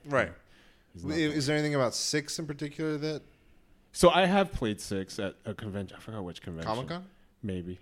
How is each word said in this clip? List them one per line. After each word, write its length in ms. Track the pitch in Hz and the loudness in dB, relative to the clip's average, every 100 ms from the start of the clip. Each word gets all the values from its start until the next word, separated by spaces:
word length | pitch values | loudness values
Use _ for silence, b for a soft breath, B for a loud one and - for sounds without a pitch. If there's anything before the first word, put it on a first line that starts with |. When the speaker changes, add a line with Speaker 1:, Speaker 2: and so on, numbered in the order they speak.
| 143 | -2
Speaker 1:
Right. 260 | 135 92 - - b b b b | 0 0 -4 -20 b b b b
Speaker 2:
Is 120 | 90 139 | -10 -4
not 80 | |
Speaker 1:
I, 20 | 160 | 0
Speaker 2:
the 80 | |
Speaker 1:
is 100 | 151 | 2
Speaker 2:
way. 60 | 147 | 2
Speaker 1:
there 160 | 135 151 | 2 2
anything 160 | 151 143 | 2 2
about 200 | 120 - | 2 2
six 420 | - 151 147 - | -2 -2 -2 -6
in 80 | 156 | -6
particular 520 | 143 147 - 156 151 | -6 -8 -4 -4 -2
that 240 | 151 151 - - - - - - _ | -2 -6 -10 -20 -20 -20 -20 -20 _
Speaker 2:
So 160 | - 170 | 6 8
I 160 | 165 185 | 8 6
have 260 | 196 190 | 6 4
played 300 | - 113 104 | 2 0 -2
six 380 | - 98 92 - | -4 -4 -4 -4
at 160 | 98 - - | -4 -4 -8
a 80 | |
convention. 420 | 95 107 98 95 - | -8 -6 -6 -6 -10
I 40 | |
forgot 240 | - 110 90 | -12 -8 -8
which 160 | 82 | -10
convention. 260 | - 82 110 | -10 -6 -4
Speaker 1:
Comic-Con? 360 | 110 135 175 190 - - _ | -4 -4 -8 -10 -20 -20 _
Speaker 2:
Maybe. 380 | 107 92 87 92 | -6 -6 -6 -10